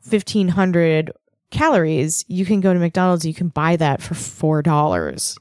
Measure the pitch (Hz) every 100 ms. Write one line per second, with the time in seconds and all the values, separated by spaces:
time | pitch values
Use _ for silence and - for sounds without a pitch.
0 | - 214 - 214 185 175 185 175 165 156
1 | 156 - _ _ _ - 311 247 160 156
2 | 151 160 - 180 185 208 190 180 170 185
3 | 185 175 160 156 175 147 160 170 156 139
4 | - - - - 160 156 151 151 151 90
5 | 78 65 - -